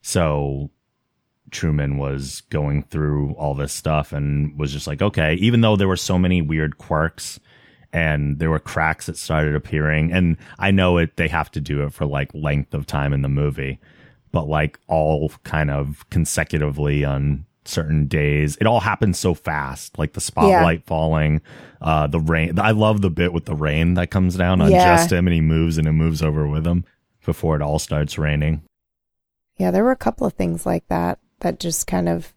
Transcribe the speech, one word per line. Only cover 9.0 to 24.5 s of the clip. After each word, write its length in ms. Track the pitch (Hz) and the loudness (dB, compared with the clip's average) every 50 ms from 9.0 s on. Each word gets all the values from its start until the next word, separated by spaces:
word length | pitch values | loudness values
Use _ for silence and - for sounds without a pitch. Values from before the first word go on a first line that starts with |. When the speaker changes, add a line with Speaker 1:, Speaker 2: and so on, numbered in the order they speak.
| - | -8
Speaker 1:
that 100 | - 82 | -10 -10
started 380 | - - - 80 76 78 76 73 | -10 -4 -2 0 0 0 0 0
appearing. 560 | 73 - - - 76 76 76 78 76 78 82 | -2 -4 -4 -2 -2 0 0 2 2 0 2
And 260 | 87 92 90 85 82 - - - - - | 2 2 2 2 0 -2 -6 -20 -10 -4
I 120 | 98 98 | 0 2
know 260 | 98 95 92 90 87 | 4 4 4 4 4
it, 180 | 87 82 80 _ | 2 2 0 _
they 120 | - 85 76 | -2 -2 0
have 200 | 73 80 73 - | 0 -2 -2 -2
to 100 | - 78 | -6 -8
do 220 | 71 69 73 71 71 | -6 -4 -4 -4 -4
it 100 | 71 - | -4 -4
for, 120 | - 76 | -6 -6
like, 240 | 71 69 71 69 - - | -4 -2 -4 -6 -6 -8
length 400 | 76 76 73 73 71 69 _ - | -6 -4 -2 -2 -2 -2 _ -6
of 120 | 73 71 | -8 -6
time 280 | - - 71 71 71 71 | -4 -4 -2 -2 0 -2
in 80 | 69 | -2
the 80 | 69 69 | -2 -2
movie, 500 | 69 69 73 73 67 69 67 67 67 - _ _ _ _ - - _ _ _ _ - | -2 0 -2 -2 -2 -4 -8 -8 -10 -12 _ _ _ _ -20 -20 _ _ _ _ -4
but, 140 | 82 76 | -4 -2
like, 300 | 73 78 76 78 76 - _ _ | 0 0 0 0 -2 -4 _ _
all 440 | - 82 80 78 76 78 73 78 76 - - _ | -2 -2 0 2 2 0 0 -2 -4 -6 -10 _
kind 280 | - - 78 76 71 | -4 -2 0 0 0
of 360 | 71 71 71 71 73 - - _ | -2 -2 -4 -4 -8 -12 -14 _
consecutively 960 | - 90 78 - - - 78 - - 78 73 73 69 73 73 73 73 71 71 | -2 -2 -2 0 -2 -4 -4 -2 -2 -2 -2 -2 -2 -2 -2 0 0 0 0
on 400 | 71 69 69 69 71 71 71 - _ _ _ _ | 0 -2 -2 0 -2 -2 -2 -6 _ _ _ _
certain 420 | - - 90 80 76 78 76 73 | -8 -6 -6 -2 0 0 0 0
days. 500 | 69 82 78 73 73 73 73 73 73 73 - | 0 0 0 2 2 2 0 0 -2 -2 0
It 80 | 107 | 0
all 140 | 110 120 113 | 2 2 2
happened 340 | 95 113 98 - 113 101 87 | 0 0 0 0 0 0 0
so 180 | - - 92 82 | 0 0 -2 -2
fast, 640 | - _ - 78 73 69 67 67 - - - - | -2 _ -6 -4 -4 -4 -6 -10 -12 -16 -14 -6
like 160 | - 78 76 - | -6 -6 -4 -4
the 80 | 80 | -8
spotlight 580 | - - - - 82 98 95 87 87 85 82 80 | -10 -6 0 2 4 6 6 6 4 4 2 -2
Speaker 2:
Yeah. 60 | _ | _
Speaker 1:
falling, 560 | - 82 80 80 80 80 78 76 76 78 78 - - - - - - - _ | -4 -2 0 0 2 2 2 2 2 2 0 -2 -6 -20 -20 -20 -20 -20 _
uh, 260 | - 80 80 78 76 | -2 0 2 2 2
the 120 | 73 73 82 | 0 0 0
rain. 380 | 78 80 82 80 80 85 82 92 | 0 2 2 2 0 0 0 0
I 120 | 101 110 | 2 2
love 300 | 110 107 110 107 107 101 | 2 4 4 2 2 2
the 80 | 98 92 | 0 0
bit 220 | 78 82 85 90 85 | 0 0 0 0 0
with 120 | 82 - | -4 -4
the 100 | - 78 | -4 -4
rain 380 | 73 76 76 73 78 82 85 90 | -2 -2 0 2 2 2 2 2
that 140 | 87 90 - | 2 0 0
comes 240 | - 95 92 90 87 | 0 2 2 2 2
down 240 | 92 87 90 | 2 2 2